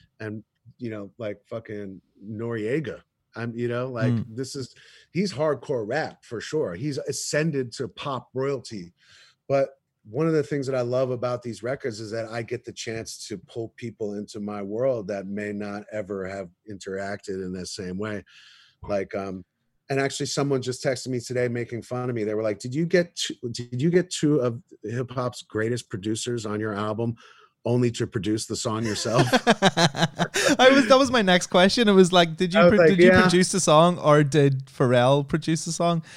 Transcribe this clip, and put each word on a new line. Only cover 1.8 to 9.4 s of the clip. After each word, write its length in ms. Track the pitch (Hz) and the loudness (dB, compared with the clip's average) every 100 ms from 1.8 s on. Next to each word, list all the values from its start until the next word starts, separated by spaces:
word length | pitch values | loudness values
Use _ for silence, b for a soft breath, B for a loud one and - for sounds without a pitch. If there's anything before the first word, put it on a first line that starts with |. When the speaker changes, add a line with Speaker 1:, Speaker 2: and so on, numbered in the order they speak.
| 101 95 _ _ 101 | -12 -14 _ _ -14
Speaker 1:
Noriega. 760 | 107 117 117 107 147 123 82 _ _ _ 110 | -10 -6 -6 -4 -4 -6 -12 _ _ _ -10
I'm, 180 | 117 117 | -10 -6
you 100 | 120 | -6
know, 200 | 120 131 | -4 -6
like, 240 | 120 123 | -2 -2
Speaker 2:
Mm. 120 | 117 113 113 | -2 -4 -10
Speaker 1:
this 180 | 131 - | -10 -10
is, 180 | - b b b b | -12 b b b b
he's 220 | 160 196 | -4 -4
hardcore 520 | 147 156 143 - 131 104 | -2 -2 -2 -4 -4 -4
rap 380 | 143 123 - | -4 -6 -10
for 160 | - 110 | -12 -10
sure. 340 | - 156 117 87 | -6 -4 -4 -4
He's 220 | 147 127 | -6 -6
ascended 760 | 147 131 - 151 160 139 120 | -8 -8 -4 -2 0 -2 -6
to 160 | - 117 | -8 -10
pop 400 | - 147 127 - | -10 -8 -8 -8
royalty. 600 | 127 135 135 - 107 85 b b b b _ | -6 -4 -4 -8 -14 -14 b b b b _